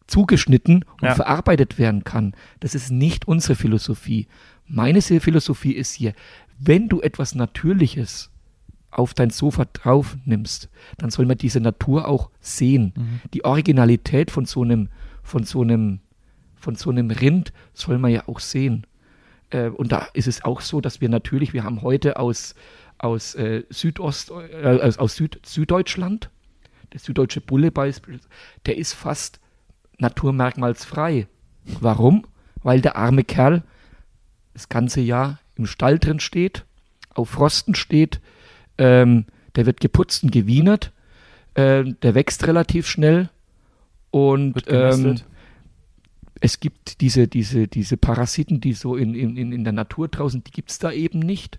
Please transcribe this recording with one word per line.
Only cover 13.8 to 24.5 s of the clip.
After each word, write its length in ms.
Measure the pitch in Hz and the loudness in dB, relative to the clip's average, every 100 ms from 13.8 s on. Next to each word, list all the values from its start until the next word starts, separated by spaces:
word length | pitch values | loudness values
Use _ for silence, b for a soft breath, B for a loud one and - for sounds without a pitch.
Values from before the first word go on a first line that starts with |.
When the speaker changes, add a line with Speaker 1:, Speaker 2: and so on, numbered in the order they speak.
| 117 120 - 139 160 | 6 4 2 0 0
Speaker 1:
von 140 | - | -2
so 180 | 123 - | -4 -2
einem, 280 | 117 117 98 b b b | 0 0 -2 b b b
von 220 | - 147 | -6 -4
so 180 | 107 143 | -2 -2
einem, 380 | 117 117 107 95 _ _ _ _ _ | 0 2 0 -4 _ _ _ _ _
von 220 | _ - 117 | _ -10 -6
so 140 | - | -4
einem 200 | 123 117 | -2 -2
Rind 440 | 110 135 180 - b b | 0 2 2 -2 b b
soll 240 | - - 127 | -12 -4 0
man 140 | 127 | 0
ja 140 | 117 - | 0 -4
auch 120 | - | -12
sehen. 460 | - 131 135 113 - b b b b b _ | -8 -2 -2 -2 -6 b b b b b _
Äh, 200 | 127 117 | -6 -4
und 200 | 113 117 | -4 -4
da 180 | 87 - | -4 -4
ist 160 | - 123 | -4 -4
es 160 | - | -4
auch 160 | - 65 | -4 -6
so, 220 | - 151 | -6 -6
dass 180 | 135 - | -6 -4
wir 80 | 120 | -2
natürlich, 460 | 117 - 135 143 | -2 -2 -2 -2
wir 100 | 131 | -4
haben 160 | 101 113 | -6 -6
heute 380 | 123 135 147 - | -2 0 0 -2
aus, 360 | 123 113 - b b b b - | -4 -4 -10 b b b b -8
aus, 360 | 120 113 - - | -6 -4 -6 -6
äh, 260 | 113 113 - | -4 -6 -8
Südost-, 600 | - 165 156 170 143 - | -6 -4 -4 -6 -8 -12
äh, 480 | 175 165 | -16 -18